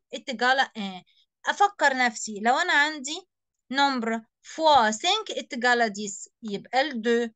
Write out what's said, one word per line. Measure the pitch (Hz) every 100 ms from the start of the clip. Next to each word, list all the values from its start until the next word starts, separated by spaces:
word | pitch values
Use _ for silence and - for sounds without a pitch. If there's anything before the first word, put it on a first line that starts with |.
| _
est | 269 -
égal | 233 247 269
à | - 220
un. | 196 185 - _ _ _ -
أفكر | 311 403 - 285 254
نفسي، | 247 226 - 202
لو | 226 285
أنا | 359
عندي | 302 302 302 262 339 - _ _ _ -
nombre | 269 277 254 220 226 - _
fois | - - 320 277 214
cinq | 214 349 427 381
est | - 233 247
égal | 247 240
à | 226
dix، | 196 208 - - _
يبقى | 214 196 - 254
ال | 302 240
deux | 226 233 233